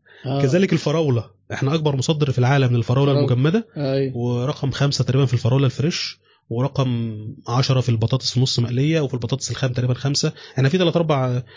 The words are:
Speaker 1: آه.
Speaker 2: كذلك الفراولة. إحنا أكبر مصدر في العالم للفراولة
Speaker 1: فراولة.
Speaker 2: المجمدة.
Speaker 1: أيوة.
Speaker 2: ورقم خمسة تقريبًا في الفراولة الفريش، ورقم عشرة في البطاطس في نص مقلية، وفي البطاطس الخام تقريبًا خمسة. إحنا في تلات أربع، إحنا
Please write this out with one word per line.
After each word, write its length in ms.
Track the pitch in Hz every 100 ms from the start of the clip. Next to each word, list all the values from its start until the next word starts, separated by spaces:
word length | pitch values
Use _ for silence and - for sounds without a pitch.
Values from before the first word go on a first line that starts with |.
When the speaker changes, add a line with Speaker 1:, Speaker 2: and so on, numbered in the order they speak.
| _ - 127
Speaker 1:
آه. 160 | 139
Speaker 2:
كذلك 320 | 139 190 190
الفراولة. 520 | 160 151 156 151 117 - _ -
إحنا 200 | 107 131
أكبر 220 | 160 151 139
مصدر 360 | 127 151 139
في 80 | 123
العالم 360 | 123 143 127 120
للفراولة 380 | 113 127 143
Speaker 1:
فراولة. 140 | 139 123
Speaker 2:
المجمدة. 340 | 123 147 214 226 156
Speaker 1:
أيوة. 400 | 139 139 135 123
Speaker 2:
ورقم 540 | 120 120 131 - 135
خمسة 320 | - 139 -
تقريبًا 220 | - 131 135
في 80 |
الفراولة 320 | 120 113 135 135
الفريش، 520 | - 151 - - - _ _ -
ورقم 680 | 117 135 139 127 117 113 107 107 - -
عشرة 340 | 123 135 131
في 80 | 123
البطاطس 420 | 113 113 131 -
في 60 | 123
نص 200 | 131 -
مقلية، 420 | 113 123 147 160
وفي 120 | 139
البطاطس 380 | 127 117 131 -
الخام 220 | 120 135
تقريبًا 200 | 127 123
خمسة. 400 | 123 139 143 156 - -
إحنا 160 | - 135
في 80 | 185
تلات 180 | 175 170
أربع، 420 | 160 139 127 123
إحنا 80 | -